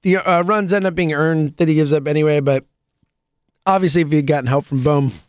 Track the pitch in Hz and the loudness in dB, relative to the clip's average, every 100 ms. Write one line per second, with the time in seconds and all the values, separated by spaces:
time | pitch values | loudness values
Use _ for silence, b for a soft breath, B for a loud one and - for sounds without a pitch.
0 | 190 185 - 175 175 214 196 202 190 170 | 2 0 2 0 2 -2 0 0 -2 -2
1 | 165 151 160 160 151 - 165 156 147 151 | -2 0 0 0 -2 0 0 2 2 0
2 | 139 151 151 147 143 135 _ _ _ _ | 0 0 2 2 0 -2 _ _ _ _
3 | _ _ _ _ _ _ - 190 185 156 | _ _ _ _ _ _ -2 0 0 0
4 | 156 151 139 147 123 139 - 135 131 147 | 0 0 0 -2 0 -2 -2 -2 0 0
5 | 139 - | -2 -6